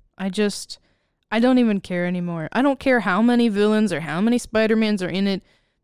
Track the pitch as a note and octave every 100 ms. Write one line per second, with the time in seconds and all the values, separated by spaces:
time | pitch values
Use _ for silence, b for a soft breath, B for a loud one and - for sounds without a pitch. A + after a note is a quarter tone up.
0 | _ - F#3+ G3 G#3 - - - _ _
1 | _ _ - A3+ B3 B3+ A#3 G3+ - F3+
2 | F3 F3+ F3 E3 D#3 A3+ C#4+ C4+ C#4 B3
3 | G3 F#3+ A#3+ A#3+ A#3 G3+ G#3+ G#3+ G#3+ D3+
4 | D#3 D#3+ A3+ A#3+ - G#3+ A3 A3 A3 G#3
5 | F3 F#3 G3 F#3+ _ _ _ _